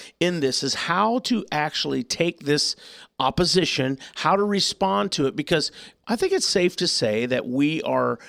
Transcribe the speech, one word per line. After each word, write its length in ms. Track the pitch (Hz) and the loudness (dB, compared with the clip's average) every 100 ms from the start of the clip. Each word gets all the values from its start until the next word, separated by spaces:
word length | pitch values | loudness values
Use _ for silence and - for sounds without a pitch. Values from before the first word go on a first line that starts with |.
| - - | -20 -2
in 180 | 175 175 | 0 2
this 240 | 135 - | 0 0
is 100 | 139 | -2
how 460 | - - 180 220 240 | -4 -2 0 2 0
to 240 | 240 226 - | 0 -2 -2
actually 500 | 151 151 - 147 135 | -2 -2 -2 -2 -4
take 400 | 123 - 170 170 143 | -2 -2 -2 -2 0
this 320 | 147 - - - - - - | 2 0 -4 -14 -20 -10 -2
opposition, 800 | 131 156 175 180 160 - 131 135 - - | 0 2 2 2 2 0 -2 -4 -8 -4
how 200 | 151 196 | 2 2
to 80 | |
respond 680 | 208 202 - - 190 196 202 | 2 2 0 0 0 0 0
to 120 | - 135 | 0 0
it, 80 | - | -2
because 360 | 147 160 - - - _ - | 0 0 0 -8 -20 _ -4
I 80 | 233 | 0
think 160 | 370 | 2
it's 160 | 381 - | 2 2
safe 280 | 196 175 - | 2 2 0
to 100 | - | -2
say 380 | - 113 107 123 | 0 0 0 0
that 200 | 123 123 | -2 -2
we 340 | 127 147 160 | 0 0 0
are 380 | 139 131 123 120 | -2 0 0 -2